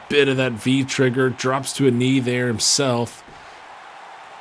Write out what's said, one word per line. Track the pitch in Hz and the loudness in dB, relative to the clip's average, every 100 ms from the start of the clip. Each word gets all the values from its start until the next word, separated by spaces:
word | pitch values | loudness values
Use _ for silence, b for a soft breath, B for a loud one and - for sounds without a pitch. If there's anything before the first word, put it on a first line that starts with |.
| - | 0
bit | 143 139 | 2 4
of | 131 | 2
that | 131 | 0
V | 117 123 135 | -2 0 0
trigger. | 131 - 131 123 131 | 0 2 2 2 0
Drops | 120 131 131 131 | 0 -2 -2 -4
to | - 139 | 0 2
a | |
knee | 120 127 135 | 4 2 2
there | 120 123 123 | 2 0 0
himself. | 110 - - 139 120 117 - - B B B B - - - - - - - | 0 0 2 2 0 -2 -6 -18 B B B B -20 -20 -20 -20 -20 -20 -20